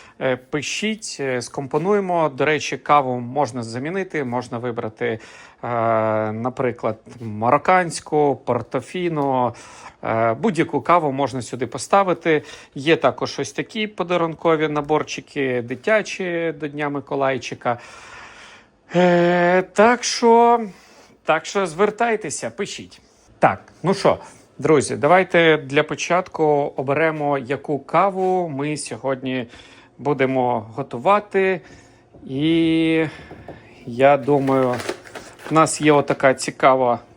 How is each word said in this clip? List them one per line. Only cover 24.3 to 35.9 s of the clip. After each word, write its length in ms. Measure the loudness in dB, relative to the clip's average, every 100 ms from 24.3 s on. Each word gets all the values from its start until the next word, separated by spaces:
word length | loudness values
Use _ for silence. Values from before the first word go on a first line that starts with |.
| -20 _ -4
друзі, 380 | 2 2 2 0
давайте 600 | 4 4 4 4 4 2
для 260 | 0 -2
початку 640 | -2 -2 -2 -2 -2 -2 0 2 0 -4
оберемо, 640 | -2 0 0 -2 -2 -2
яку 400 | -2 -6 -4 -6
каву 680 | -2 2 2 2 0 0 -2
ми 280 | -4 -4 -6
сьогодні 720 | -8 -8 -4 -4 -4 -6 -6 -12 -20 -20 -20 -8
будемо 680 | -2 0 0 2 0 -2 -4
готувати. 840 | -10 -10 -4 2 2 0 0 0 -2 -6 -20 -20 _ _ -20 -10
І 800 | -2 0 2 2 2 2 2 0 -6 -18 -20 -18 -20 -20 -20 -8
я 300 | 4 6 6
думаю, 580 | 4 2 4 2 2 0 -6 -10 -12 -18 -20 -16 0
в 20 |
нас 280 | 2 2 2
є 120 | 4